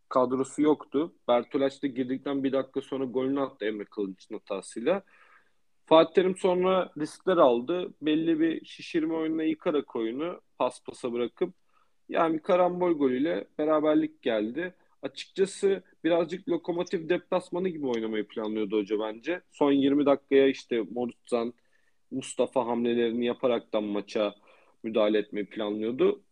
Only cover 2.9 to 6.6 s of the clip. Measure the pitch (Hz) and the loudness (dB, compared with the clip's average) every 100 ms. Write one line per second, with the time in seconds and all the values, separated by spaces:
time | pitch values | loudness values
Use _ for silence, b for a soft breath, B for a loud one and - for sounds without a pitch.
2.9 | 135 131 127 131 139 131 - 104 107 101 | -6 -4 -2 -2 -2 -4 -4 -6 -6 -10
3.9 | 107 98 92 - 107 - 98 - 110 127 | -6 -8 -8 -14 -14 -8 -10 -8 -6 -2
4.9 | 190 b b b b b b _ _ _ | -2 b b b b b b _ _ _
5.9 | 160 - 196 185 185 190 180 | 6 6 4 2 2 0 2